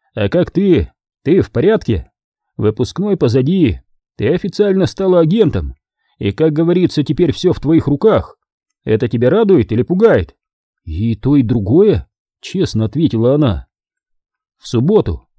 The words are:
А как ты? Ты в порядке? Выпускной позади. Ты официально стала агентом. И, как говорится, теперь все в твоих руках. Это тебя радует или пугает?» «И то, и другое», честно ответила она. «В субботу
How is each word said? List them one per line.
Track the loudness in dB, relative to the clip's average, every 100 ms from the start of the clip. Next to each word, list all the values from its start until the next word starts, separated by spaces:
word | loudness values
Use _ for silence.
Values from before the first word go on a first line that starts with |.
| _
А | -6 -2
как | 0 0
ты? | 0 2 2 0 _ _ _
Ты | 0 0
в | 0
порядке? | -2 0 0 -2 -4 -6 _ _ _ _ -4
Выпускной | -4 -2 -4 -4 -4 0
позади. | 0 0 0 2 0 -2 -10 _ _ -6
Ты | -2
официально | -2 -4 -2 0 0 -2
стала | -2 0 2
агентом. | 2 2 0 0 -6 -12 _ _ _ _
И, | -6
как | 0 0
говорится, | 0 0 2 0 0
теперь | -2 0 0
все | 0 -2
в | -2
твоих | 0 0 0
руках. | 0 2 2 -2 -12 _ _ _ _
Это | -2 -2 0
тебя | 0 2
радует | 2 4 2 2
или | -2
пугает?» | -2 2 2 2 0 _ _ _ _ _
«И | -12 -6 -4
то, | -4 0 2
и |
другое», | 2 -2 0 2 2 0 -4 _ _ _
честно | -10 -4 -4 -2 -4
ответила | -2 -2 0 0 2
она. | 0 -2 -8 _ _ _ _ _ _ _ _ _
«В | -6
субботу | -2 0 0 0 -6 -12